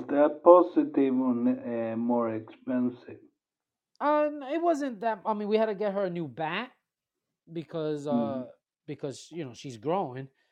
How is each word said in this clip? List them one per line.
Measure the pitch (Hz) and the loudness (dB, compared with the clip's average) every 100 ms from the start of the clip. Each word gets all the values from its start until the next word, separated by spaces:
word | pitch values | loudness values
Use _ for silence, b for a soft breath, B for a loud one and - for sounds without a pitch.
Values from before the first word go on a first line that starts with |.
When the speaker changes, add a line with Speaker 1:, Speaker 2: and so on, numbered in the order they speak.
| 127 | 0
Speaker 1:
that | 143 151 - | 4 4 6
positive | 175 175 170 160 147 - 135 127 | 10 10 8 2 0 2 2 2
or | 131 120 | 0 2
ne-, | 123 127 120 117 113 | 2 0 -4 -4 -4
uh, | 113 | -2
more | 117 120 117 | 0 0 0
expensive? | 110 110 - - 127 123 123 - - - _ _ _ _ _ _ - | -4 -8 -12 -6 -2 -2 -4 -12 -20 -20 _ _ _ _ _ _ -4
Speaker 2:
Uh, | 277 302 302 | 0 2 0
n-, | 294 262 | -4 -6
it | 320 | -2
wasn't | 339 294 277 214 | 0 0 -2 -4
that. | 226 214 - | -4 -4 -2
I | |
mean, | 214 208 | -2 0
we | 214 | 0
had | 220 | 0
to | 190 | 0
get | 208 | -2
her | 196 190 | -2 -2
a | |
new | 175 156 | -4 -8
bat | 120 156 185 254 - _ _ _ _ _ _ - | -6 -6 -6 -8 -14 _ _ _ _ _ _ -14
because, | 165 156 165 156 147 143 | -12 -8 -6 -4 -4 -2
uh, | |
Speaker 1:
Mm-hmm. | 123 117 131 123 - _ _ - | -2 -2 -4 -10 -16 _ _ -14
Speaker 2:
because, | 147 147 117 - | -10 -10 -10 -14
you | 165 | -12
know, | 139 | -12
she's | 110 147 113 | -12 -14 -8
growing. | 127 185 156 127 135 _ _ | -2 -2 -2 -8 -14 _ _